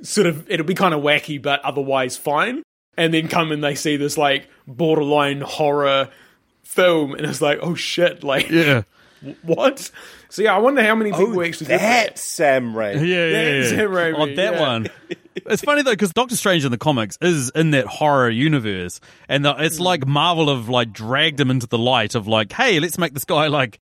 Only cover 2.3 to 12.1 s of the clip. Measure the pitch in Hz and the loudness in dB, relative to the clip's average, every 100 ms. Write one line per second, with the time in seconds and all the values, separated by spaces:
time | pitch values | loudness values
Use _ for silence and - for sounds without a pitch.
2.3 | 147 196 262 - _ _ - 165 160 160 | 0 0 -4 -12 _ _ 0 2 2 0
3.3 | 175 160 151 147 143 160 147 143 156 147 | 0 0 -2 -2 -2 -2 -2 -2 0 2
4.3 | 139 139 _ - 127 165 156 143 147 143 | 0 -4 _ -16 -4 0 2 2 2 2
5.3 | 143 139 - 151 143 143 135 131 - _ | -2 -6 -2 0 2 2 2 0 -8 _
6.3 | _ _ _ - - 180 165 143 - 147 | _ _ _ -8 2 4 4 0 -4 -6
7.3 | 131 151 - 160 165 - - 175 - 143 | -2 0 0 -2 -4 -4 0 0 0 -2
8.3 | 135 - 160 151 131 104 _ _ _ 139 | -2 2 2 4 2 0 _ _ _ -18
9.3 | - 170 165 262 - - - - - - | -10 -4 2 2 0 -10 -16 -20 -20 -14
10.3 | - 214 196 240 277 214 220 214 165 208 | -2 2 4 4 4 2 2 0 0 0
11.3 | 190 170 160 147 123 202 240 214 | 0 -4 -6 -2 0 2 2 0